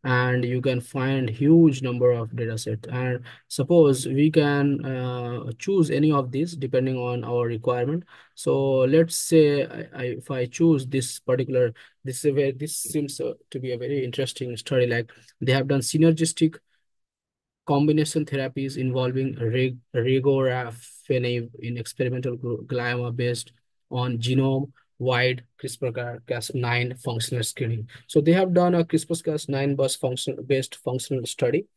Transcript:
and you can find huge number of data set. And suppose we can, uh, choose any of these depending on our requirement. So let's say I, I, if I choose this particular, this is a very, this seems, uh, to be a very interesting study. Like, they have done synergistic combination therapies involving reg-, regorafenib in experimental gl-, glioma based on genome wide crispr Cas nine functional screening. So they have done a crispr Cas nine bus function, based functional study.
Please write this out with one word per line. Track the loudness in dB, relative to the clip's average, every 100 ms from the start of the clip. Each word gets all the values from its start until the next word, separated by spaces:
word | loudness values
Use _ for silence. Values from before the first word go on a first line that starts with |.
and | 2 2 2 0 0
you | 0
can | 0 -2
find | -4 -4 0 0 -2
huge | 0 6 8 8 4
number | -4 2 2
of | 2 -2 -6
data | -4 -4
set. | -6 -6 -6
And | -4 -2 -4 -8 -20 _
suppose | -6 4 6 6 4 0
we | 2 4
can, | 4 2 2 2 0 -4
uh, | -4 -4 -6 -6 -8 -8 -8
choose | -2 2 2
any | 4 4
of | 2 0
these | -2 -4 -4
depending | -2 0 0 -2
on | -4 -4
our | -2 -2 -2
requirement. | -2 -2 0 0 -2 -6 -20 _ -6
So | 0 2 2 2
let's | 4 4 4 0
say | 4 6 6 4 -2
I, | -8 -14
I, | -8
if | -8 -8 -8
I | -6 -6
choose | 2 4 4 2
this | -4 -4 -8
particular, | -2 -2 0 0 0 -2 -20 _
this | -12 -2
is | 0
a |
very, | 0 0
this | -2 -8 -8
seems, | -6 -4 -4 -6
uh, | -8 -8 _
to | -10
be | -6
a | -6
very | -4 -4 -4
interesting | -4 -6 -6 -8 -10
study. | -2 2 2
Like, | 0 -2 -12 -20 _
they | 2
have | 2 2
done | 0
synergistic | 0 4 4 4 0 2 0 0 _ _ _ _ _ _ _ _ _ _ -2
combination | 2 4 2 2 -2 -2
therapies | -4 -4 -6 -6 -4
involving | -2 0 -2 -2 -4 -2
reg-, | -2 0 0 -4 _
regorafenib | -2 2 2 4 2 2 -2 -6 -12 -20 -20 _ -2 0 -2 -6 -10
in | -10 -8
experimental | -10 -4 -4 -2 -6 -6
gl-, | -6 -8 -6
glioma | -4 -2 -2 -4 -2
based | -2 -4 -8 _ _ _ _
on | -4 -2 -2
genome | 0 2 2 0 -4 _ _ _
wide | 0 2 2 0 -8 _
crispr | -12 -6 -6 -4 -8 -10 -6
Cas | -6 -4
nine | -4 0 0 -2 -4
functional | -6 -6 -4 -4
screening. | -4 -4 -4 -4 -8 -16 _
So | 2
they | 4
have | 4 4
done | 4 4 2
a |
crispr | 2 0 -2 -4
Cas | -2 -4 -4
nine | -2 0 0
bus | 0 0
function, | -4 -4 -6 -8 -2
based | -2 -2 -8
functional | -6 -6 -4 -4 -4
study. | -2 0 0 -4